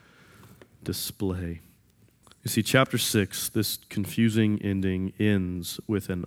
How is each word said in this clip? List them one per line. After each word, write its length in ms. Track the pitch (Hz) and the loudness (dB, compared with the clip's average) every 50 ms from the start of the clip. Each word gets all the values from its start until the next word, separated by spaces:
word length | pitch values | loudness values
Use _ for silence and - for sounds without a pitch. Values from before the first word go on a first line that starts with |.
| _ _ _ - - - - - - - - - - _ _ - | _ _ _ -20 -20 -20 -20 -20 -20 -20 -20 -20 -20 _ _ -12
display. 800 | - - 98 - - - - - 104 95 90 90 90 85 85 82 - - _ _ _ _ _ _ _ _ _ _ _ - - _ | -6 -6 -6 -4 -6 -8 -6 -2 -2 -2 -2 -2 -4 -6 -6 -8 -12 -20 _ _ _ _ _ _ _ _ _ _ _ -20 -16 _
You 80 | - - | -8 -2
see, 120 | - - | 0 0
chapter 360 | 107 - - 131 135 - - 120 | 2 4 6 4 4 4 2 -2
six, 500 | - - - 110 98 - - - - - | -2 0 2 2 2 0 -2 -6 -6 -4
this 300 | - 110 104 - - - - - | -2 -2 -2 -2 -4 -8 -10 -8
confusing 720 | - 107 98 - - - 113 113 104 113 110 107 104 - | -6 -4 -4 -2 0 2 2 4 4 4 4 4 2 0
ending, 540 | - 101 98 98 95 95 92 92 95 95 - - | 0 -2 -2 0 0 0 0 0 -2 -4 -2 0
ends 600 | 107 107 104 98 92 90 90 87 85 - - - - | 2 4 4 2 2 0 -4 -6 -8 -8 -10 -8 -4
with 240 | - 110 98 - - | -2 -2 -2 -2 -2
an 160 | 95 90 85 | -4 -6 -4